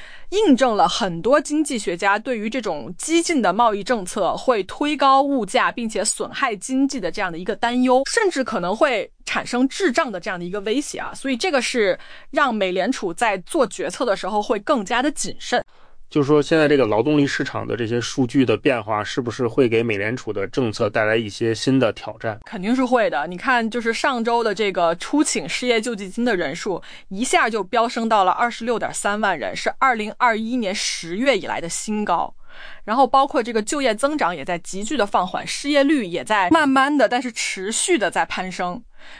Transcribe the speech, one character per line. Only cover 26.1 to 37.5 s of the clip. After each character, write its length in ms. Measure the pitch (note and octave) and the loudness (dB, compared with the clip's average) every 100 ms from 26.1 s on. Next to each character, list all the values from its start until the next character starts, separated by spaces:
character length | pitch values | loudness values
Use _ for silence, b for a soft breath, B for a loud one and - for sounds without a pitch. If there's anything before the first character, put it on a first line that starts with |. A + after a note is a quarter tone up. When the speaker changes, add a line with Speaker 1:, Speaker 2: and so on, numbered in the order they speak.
| A#3 | -2
Speaker 1:
的 100 | A#3+ | 0
人 220 | F#3 D3 E3 | 0 -2 -4
数 260 | A3 E3+ B B B | -6 -6 B B B
一 160 | F#3+ B3 | -6 0
下 240 | F4 B3 | 2 2
就 120 | G#3+ | -2
飙 280 | F#3 A#3 A#3 | -2 0 0
升 180 | A#3+ A3+ | -2 2
到 160 | A3 | 4
了 80 | F#3 | 4
二 180 | - A#3+ | 2 0
十 140 | - | -2
六 160 | A#3 A3 | -4 -4
点 100 | D#3 | -4
三 260 | - G#3 G#3 | -4 -4 0
万 180 | G#3 D#3+ | 0 0
人， 160 | F#2+ | -4
是 160 | - - - | -4 -4 2
二 160 | C4+ A3+ | 2 2
零 140 | G#3+ | -2
二 260 | - A#3 A3 | 0 2 2
一 160 | A3 B3+ | -2 -2
年 180 | G3 | -2
十 440 | G3+ - - E3 F#3 | -2 -4 -6 -6 -2
月 200 | C#4 G#3+ | 2 2
以 80 | A2+ | 0
来 140 | G#2+ | -6
的 80 | E3 | -4
新 380 | - - G#3+ G#3 | -6 -4 -4 0
高。 280 | E3+ - - B B B B - | 0 -2 -8 B B B B -4
然 100 | A#3+ | 2
后 100 | B3+ | 4
包 220 | C4+ C#4 | 4 2
括 160 | C#4+ | 0
这 80 | A#3+ | 0
个 100 | A3 | -2
就 200 | G#3 D4 | -2 0
业 120 | C4 | 0
增 240 | G#3+ C#4 D4+ | 2 0 2
长 180 | F3 E3+ | 0 -2
也 80 | |
在 140 | F#3 F3 | -6 -6
急 260 | - F#3+ | -6 -8
剧 120 | G#3+ C#4 | -4 -2
的 100 | G3+ | 2
放 220 | G#3+ F#3 | 2 0
缓， 180 | - E3 | -4 -6
失 240 | - C#4+ | -6 0
业 140 | D4 | 2
率 220 | C#4 D4+ F#3 | 4 2 0
也 180 | E3 | -6
在 260 | B2+ D#4 - | 0 2 4
慢 180 | D#4+ C#4+ | 4 4
慢 300 | C4+ C4+ D4 | 4 4 4
的， 120 | G#3 | 4
但 120 | B3 | 2
是 80 | B3 | -2
持 360 | - - | -6 -6